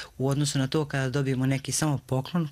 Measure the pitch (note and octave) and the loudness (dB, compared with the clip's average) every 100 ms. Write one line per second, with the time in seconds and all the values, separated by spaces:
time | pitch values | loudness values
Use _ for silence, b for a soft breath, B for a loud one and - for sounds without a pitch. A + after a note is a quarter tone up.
0 | B - C3 C#3 D3 C#3+ C3 D#3+ D3 C#3 | B -4 0 2 0 0 2 0 0 0
1 | C3 C3 C3+ C3 C3 C3+ C3+ - D#3 C#3 | 0 0 0 2 2 0 -2 0 0 0
2 | - C3 C3+ F3 D#3+ | 0 -2 0 -2 -2